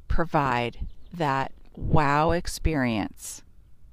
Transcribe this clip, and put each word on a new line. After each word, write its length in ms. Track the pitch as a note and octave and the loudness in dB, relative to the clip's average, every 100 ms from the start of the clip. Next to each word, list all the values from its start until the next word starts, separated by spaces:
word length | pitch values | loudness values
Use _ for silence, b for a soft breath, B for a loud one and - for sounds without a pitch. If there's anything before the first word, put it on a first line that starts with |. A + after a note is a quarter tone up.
| - | 2
provide 720 | - E3 D#3+ C#3 A#2+ A#2+ - - - - | 2 4 2 2 2 0 -4 -8 -10 -14
that 380 | F3 D3 C3+ C3+ - - - | -2 0 2 -2 -6 -16 -8
wow 560 | - D#3 C#3+ D3 E3 | 2 4 4 4 2
experience 1120 | E3+ - - E3 D#3 B2 A2 - - - - - - - - - | 0 -2 -4 -2 0 0 0 -4 -8 -14 -16 -18 -20 -20 -20 -20